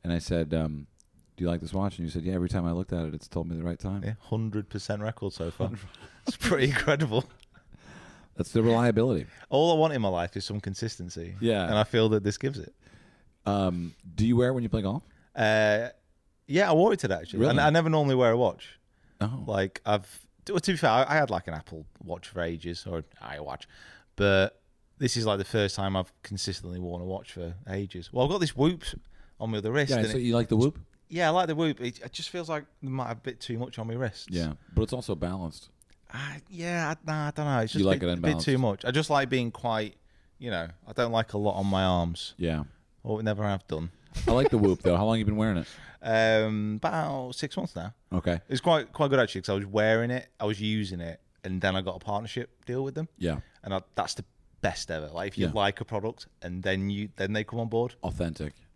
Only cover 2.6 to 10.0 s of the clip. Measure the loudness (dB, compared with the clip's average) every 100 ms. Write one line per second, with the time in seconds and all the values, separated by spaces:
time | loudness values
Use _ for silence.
2.6 | 0 -2 -2 -4 -4 -8 -8 -6 -6 -4
3.6 | -4 -6 -6 -6 -6 -8 -4 -4 -2 -4
4.6 | -6 -10 -6 -4 -4 -6 -8 -6 -8 -4
5.6 | -4 -4 -14 -18 -20 -10 -8 -4 0 4
6.6 | 4 2 2 2 4 0 -2 -14 -20 -20
7.6 | _ -20 -20 -20 -20 -20 -20 -8 -2 2
8.6 | 4 6 4 4 2 0 -4 -14 -2 2
9.6 | 4 6 4 2